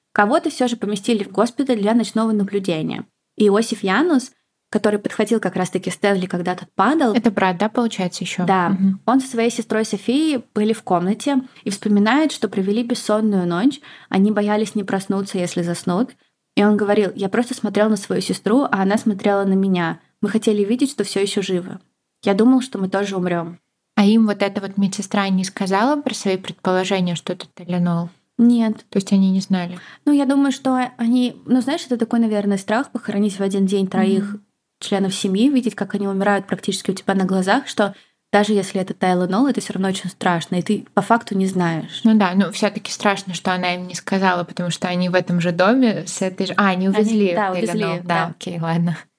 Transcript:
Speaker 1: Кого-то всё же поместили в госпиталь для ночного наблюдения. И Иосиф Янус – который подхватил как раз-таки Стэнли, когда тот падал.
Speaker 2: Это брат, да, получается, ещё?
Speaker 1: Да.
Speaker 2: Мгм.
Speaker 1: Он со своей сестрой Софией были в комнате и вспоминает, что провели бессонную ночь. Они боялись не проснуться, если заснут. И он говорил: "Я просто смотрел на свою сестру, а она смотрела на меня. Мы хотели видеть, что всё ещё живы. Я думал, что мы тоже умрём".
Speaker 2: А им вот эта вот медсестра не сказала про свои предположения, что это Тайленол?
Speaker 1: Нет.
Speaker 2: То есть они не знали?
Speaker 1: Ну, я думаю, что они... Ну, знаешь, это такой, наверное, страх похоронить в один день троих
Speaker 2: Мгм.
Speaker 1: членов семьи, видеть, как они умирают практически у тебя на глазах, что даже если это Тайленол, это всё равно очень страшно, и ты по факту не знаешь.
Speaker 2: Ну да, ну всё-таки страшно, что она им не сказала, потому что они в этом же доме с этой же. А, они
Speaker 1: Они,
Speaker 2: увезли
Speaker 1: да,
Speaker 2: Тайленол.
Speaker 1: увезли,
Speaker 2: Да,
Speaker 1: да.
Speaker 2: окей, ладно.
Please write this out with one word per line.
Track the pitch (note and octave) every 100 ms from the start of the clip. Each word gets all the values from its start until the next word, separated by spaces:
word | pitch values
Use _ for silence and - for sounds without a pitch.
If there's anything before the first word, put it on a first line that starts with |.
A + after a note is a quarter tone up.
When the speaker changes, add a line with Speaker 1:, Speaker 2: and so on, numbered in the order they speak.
| _
Speaker 1:
Кого-то | - G#3 D#4+ D#4+
всё | - B3
же | A#3+
поместили | G3 G3+ A#3 A3
в | G3
госпиталь | F#3 A#3+ - C#4 A3+
для | G3+
ночного | A#3 G#3+ A3 A3+
наблюдения. | G#3+ G3+ G3+ G3 D#3+ D#3+ - - _ _ -
И | G#3
Иосиф | G3+ A3+ -
Янус – | F#3+ G3 F4 C4+ - _ _ _ -
который | G#3+ G#3 G#3
подхватил | - - G3+ A3+
как | F#3 F3+
раз-таки | F3+ - F#3
Стэнли, | - G3+ G3 F#3
когда | F3+ F3 F3+
тот | - -
падал. | G3+ D#4+ B3
Speaker 2:
Это | A3 A3+
брат, | G3 F#3+ F3
да, | G#3+
получается, | B3 A#3 - F3+ - F3+
ещё? | - F3+
Speaker 1:
Да. | F#3+ E3+
Speaker 2:
Мгм. | F#3 F#3+ F#3+ -
Speaker 1:
Он | C4
со | C4
своей | A3+ A#3
сестрой | A#3 - A3 A3
Софией | G3 - C4+ D#4 C4 -
были | G#3 A3
в | A3
комнате | - F3+ F3+ A3 D4 C4+ - -
и | -
вспоминает, | G3 G#3+ G3+ G#3+ C#4 D#4
что | - G3+
провели | G3 F#3+ G#3+
бессонную | A#3+ A#3+ - G#3+ A3 G3 F3
ночь. | E3+ C4 - - - -
Они | F#3+ G3+
боялись | G#3 G#3 G#3 G#3+ G#3+
не |
проснуться, | F#3+ F#3+ F#3+ G3 G3+ F#3+
если | F3 -
заснут. | E3+ E3+ - F3+ B3+ - _ _ _ -
И | G#3
он | G#3
говорил: | G3+ G#3 F#3+ -
"Я | G3
просто | A3 A#3+
смотрел | B3 G#3 G3+ A3
на | G#3
свою | - F#3
сестру, | F#3 F#3+ F#3+ B3
а | C#4+ F#3+
она | F#3+ G#3+
смотрела | A3 F#3+ G3+ G3 G3
на |
меня. | F#3+ G3 F3+ E3 E3 _ -
Мы | G3+
хотели | A3 A3 G#3 G3+
видеть, | B3 C#4
что | - G3
всё | G3
ещё | G3 G3+
живы. | F#3 F3+ F#3 F#3+ _ _ _ _ G3
Я |
думал, | G3 A#3 C4
что | B3+ G3
мы | F#3+
тоже | G3 G3 F#3+
умрём". | F3+ F3 E3+ F3 _ _ _ -
Speaker 2:
А | G3+
им | A3+ G#3+
вот | G3+
эта | G3+ G3
вот | F#3+ G3
медсестра | G3 G3+ G3 G#3 G3
не | F#3+
сказала | F#3+ - F#3+ G3 B3 D4
про | -
свои | G#3+ G3+ F#3+
предположения, | - - F#3+ F#3 F#3+ F#3+ F3 E3+
что | -
это | F3+ -
Тайленол? | - F3 F3+ F3 E3+ E3+ - _ -
Speaker 1:
Нет. | A#3 A#3+ A3 G#3+ -
Speaker 2:
То | G3
есть | F#3+
они | G3 F#3+
не | F#3+
знали? | F#3+ F#3 F3 F3+ - - D4
Speaker 1:
Ну, |
я | C#4+ C4
думаю, | C#4 C#4
что | C4 C4 B3+ B3 -
они... | A#3 B3+ B3 - -
Ну, | B3+
знаешь, | C4 E4 -
это | A#3
такой, | A#3 A#3
наверное, | A3+ G#3 G3+ G3
страх | G3 A3 C#4+
похоронить | A3+ - G3+ G#3 F#3+
в |
один | G3 G3 F#3+
день | G3 F#3+
троих | A3 G#3 G3
Speaker 2:
Мгм. | G3+ G#3 _ _ _ -
Speaker 1:
членов | - G3 F#3+
семьи, | F#3+ G3 F#3+ C4+
видеть, | C4 A3+ -
как | G3 G3+
они | G3
умирают | F#3+ G3+ G3+ G3
практически | F#3+ - F#3+ -
у |
тебя | F#3+ -
на | F#3+ F#3+
глазах, | F#3+ F#3 B3 -
что | - G3+ - _ _ _
даже | G3+ G#3
если | G#3 F#3+ F#3+
это | F#3
Тайленол, | - F#3 F3+ F3+ F#3+ C#4
это | G#3+
всё | -
равно | F#3+ F#3+
очень | F#3+ F3+
страшно, | - F#3 E3+ - F3+
и |
ты | E3+ G#3 -
по | -
факту | F#3 A#3 - F#3+
не | F#3+
знаешь. | F#3 E3+ D#3+ - - A3+
Speaker 2:
Ну | A3
да, | F#3 F#3
ну | F3
всё-таки | - G#3 G#3 -
страшно, | - G#3 G3 F#3+
что | E3+ F#3+
она | F#3 F3+ F3+
им | F3+
не | F3
сказала, | - F#3+ F#3+ F3+ F3
потому | - F3
что | - F3+
они | F3+ F3+
в | F3+
этом | F3+ F3
же | F3
доме | F3 F#3+ C4 A#3+ E3+ -
с | -
этой | F#3+ F#3 F#3+
же. | F#3
А, | G3+
они | F3+ F#3+
Speaker 1:
Они, | G#3
Speaker 2:
увезли | G#3+ A3 G3 F#3+
Speaker 1:
да, | G3
Speaker 2:
Тайленол. | F3+ F3 E3+ E3+
Speaker 1:
увезли, | - F3
Speaker 2:
Да, | E3+
Speaker 1:
да. | E3
Speaker 2:
окей, | D#3+ F3+ E3+
ладно. | E3 E3+ E3+ D#3 -